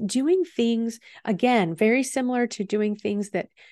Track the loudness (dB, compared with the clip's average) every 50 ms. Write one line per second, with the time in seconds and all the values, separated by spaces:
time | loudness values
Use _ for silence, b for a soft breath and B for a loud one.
0 | -6 -2 0 0 2 2 2 2 0 -2 -2 0 0 2 0 0 -2 -4 -6 -10
1 | B B B B B -4 -2 2 2 2 4 4 2 0 0 2 2 4 4 2
2 | 0 -2 -2 -4 -2 -2 0 0 -2 -2 -4 -6 -6 -2 -2 0 0 0 -2 -4
3 | -4 -4 -4 -4 -4 -4 -4 -6 -6 -6 _ b b b